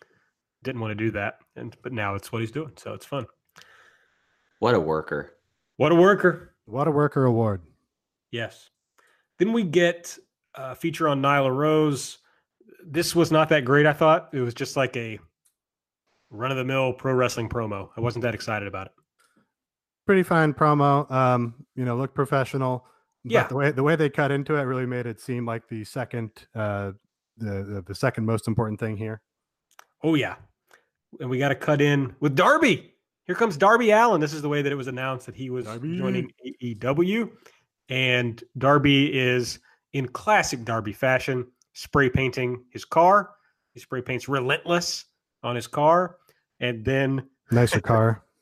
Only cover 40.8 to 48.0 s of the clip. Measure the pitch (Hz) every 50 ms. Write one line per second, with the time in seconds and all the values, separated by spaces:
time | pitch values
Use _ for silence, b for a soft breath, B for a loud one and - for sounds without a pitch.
40.8 | 104 107 101 - 135 131 131 127 - - 131 127 123 - _ _ _ _ _ -
41.8 | - - - 143 139 123 - 131 135 131 - 135 127 123 123 120 - _ - 107
42.8 | - - - 165 170 180 202 208 190 - - b b b b b _ _ - 120
43.8 | - - 135 127 123 131 131 120 - - 139 135 123 131 147 160 - 165 170 175
44.8 | 170 - - - - _ _ _ _ _ _ _ - 120 120 120 113 - - 147
45.8 | 147 156 170 180 185 175 180 _ _ _ _ _ _ _ _ - 123 123 120 113
46.8 | 110 131 135 135 139 135 135 135 131 - _ _ _ - 117 120 123 113 - 113
47.8 | - - 117 110